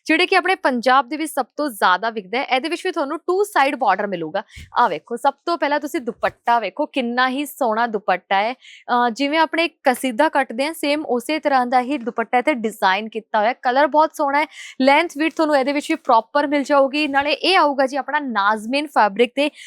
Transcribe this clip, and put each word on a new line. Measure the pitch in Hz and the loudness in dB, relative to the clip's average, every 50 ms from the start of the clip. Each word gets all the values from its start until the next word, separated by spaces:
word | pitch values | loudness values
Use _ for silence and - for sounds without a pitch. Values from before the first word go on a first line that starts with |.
| _ | _
ਜਿਹੜੇ | - 311 320 359 | 0 0 2 2
ਕਿ | 359 392 | 2 2
ਆਪਣੇ | 359 339 370 381 | 2 2 0 -2
ਪੰਜਾਬ | 370 - 311 254 240 208 254 254 269 269 240 | 0 0 -2 -2 0 2 2 4 4 2 0
ਦੇ | 311 | -4
ਵਿੱਚ | 285 320 294 - | -6 -6 -6 -4
ਸਭ | 277 247 - _ | -6 -6 -6 _
ਤੋਂ | - 294 294 | -6 -6 -6
ਜ਼ਿਆਦਾ | 220 - 220 190 180 185 214 233 | -2 0 2 2 2 2 0 -4
ਵਿਕਦਾ | 220 220 185 185 214 254 | -6 -8 -8 -6 -6 -6
ਹੈ। | 277 | -2
ਇਹਦੇ | - 247 262 247 320 | -2 -2 -2 -2 -2
ਵਿੱਚ | 349 320 - | -4 -4 -4
ਵੀ | 381 339 | -4 -4
ਤੁਹਾਨੂੰ | 330 285 269 320 330 | -4 -4 -4 -6 -6
ਟੂ | - - 359 381 415 | -4 -2 -2 -2 -2
ਸਾਈਡ | 403 - 330 269 277 285 | 0 2 2 2 2 0
ਬਾਰਡਰ | 240 240 208 190 196 208 | 0 0 0 0 0 -2
ਮਿਲੂਗਾ। | 208 190 170 160 156 156 196 220 _ - - - - - - | -4 -6 -6 -6 -6 -6 -6 -8 _ -12 -18 -18 -6 0 0
ਆ | 247 214 | 0 2
ਵੇਖੋ | 160 156 - - 233 | 0 -4 -6 -10 -8
ਸਭ | 233 - 277 277 _ _ | -2 -2 -2 -2 _ _
ਤੋਂ | 339 339 - | -6 -4 -2
ਪਹਿਲਾਂ | 320 285 294 294 | -2 -2 -2 -2
ਤੁਸੀਂ | 302 285 - 311 | -2 -4 -6 -6
ਦੁਪੱਟਾ | 240 233 - - - 190 - _ _ 240 233 240 | -6 -6 -6 -4 -4 -4 -4 _ _ 0 0 0
ਵੇਖੋ, | 214 185 - - 202 | 0 -2 -4 -6 -6
ਕਿੰਨਾ | - - 277 240 233 240 247 254 262 | -4 -4 -4 -4 -2 0 0 0 0
ਹੀ | 254 277 294 | 0 -4 -6
ਸੋਹਣਾ | 277 - - 269 226 214 220 240 240 214 196 | -8 -6 -4 -2 -2 0 0 -2 -2 -4 -4
ਦੁਪੱਟਾ | - - 185 180 - - 196 196 208 | -2 -2 -2 -2 -2 -2 0 0 0
ਹੈ। | 233 247 | -2 -4
ਅਹ, | - - - - - _ - 247 240 240 240 | -8 -14 -20 -20 -18 _ -2 0 2 2 0
ਜਿਵੇਂ | 220 - 277 277 302 330 | 0 0 0 0 2 2
ਆਪਣੇ | 320 302 - 320 339 330 - _ - | 0 2 0 0 -2 -2 -4 _ 0
ਕਸੀਦਾ | 269 247 - - 262 226 220 302 320 | 0 0 0 -2 -2 0 2 0 2
ਕੱਟਦੇ | - 285 269 - 233 226 269 | 2 0 -2 -2 -2 -4 -4
ਹਾਂ, | 311 330 | -4 -4
ਸੇਮ | - - 285 294 302 311 | -4 -2 -2 -2 -2 -2
ਉਸੇ | - 247 240 - - 311 311 | -2 -4 -4 -2 -2 -4 -2
ਤਰ੍ਹਾਂ | - 294 277 247 247 | 0 0 2 2 2
ਦਾ | 247 262 254 247 | 2 2 0 0
ਹੀ | 240 294 262 | 0 -2 -4
ਦੁਪੱਟਾ | 233 233 - - 226 - - 247 | -4 -6 -4 -4 -4 0 0 0
ਤੇ | 233 302 311 | 2 0 0
ਡਿਜ਼ਾਈਨ | 240 214 220 202 - 208 190 185 202 220 220 | 0 -2 -4 -4 -2 0 0 0 0 -2 -6
ਕੀਤਾ | - 220 208 _ - 220 | -8 -10 -8 _ -2 0
ਹੋਇਆ। | 208 226 254 - - | 0 0 -2 -2 -2
ਕਲਰ | 254 247 269 294 | 0 2 2 2
ਬਹੁਤ | 302 254 302 311 302 - | 4 4 4 2 2 0
ਸੋਹਣਾ | - 302 277 277 285 | -2 -2 0 0 0
ਹੈ, | 311 302 - - - - - - | 0 -2 -6 -12 -18 -12 -6 0
ਲੈਂਥ | 262 269 277 302 339 339 - 285 | 2 4 4 4 2 0 -2 -2
ਵਿਡਥ | 311 320 - | -2 -2 0
ਤੁਹਾਨੂੰ | - 320 302 302 | 0 0 2 2
ਇਹਦੇ | 269 254 285 277 | 2 2 0 -2
ਵਿੱਚ | 294 - - | -2 -2 -4
ਵੀ | 320 | -4
ਪ੍ਰੋਪਰ | 302 - - 247 226 226 - - 285 294 | -4 0 2 2 2 2 0 0 -2 0
ਮਿਲ | 277 294 285 262 | 0 0 0 0
ਜਾਊਗੀ। | - 294 277 269 269 262 294 302 285 | 2 4 4 4 2 2 -2 -2 0
ਨਾਲੇ | 277 277 277 294 302 | 0 0 0 0 -2
ਇਹ | - - 320 381 370 | 0 2 2 4 4
ਆਊਗਾ | 311 294 277 254 269 | 4 2 2 0 0
ਜੀ | 254 277 | 0 -2
ਆਪਣਾ | 269 254 - 285 302 | -4 -4 -4 -4 -4
ਨਾਜ਼ਮੀਨ | 294 262 226 202 196 208 220 214 208 226 262 285 302 | -4 -2 -2 0 2 2 0 0 -2 -4 -4 -4 -4
ਫੈਬਰਿਕ | 294 - 262 220 208 196 202 240 233 - | 0 2 2 2 4 4 2 0 0 2
ਤੇ, | 277 285 294 - - - | 0 -2 -2 -2 -6 -14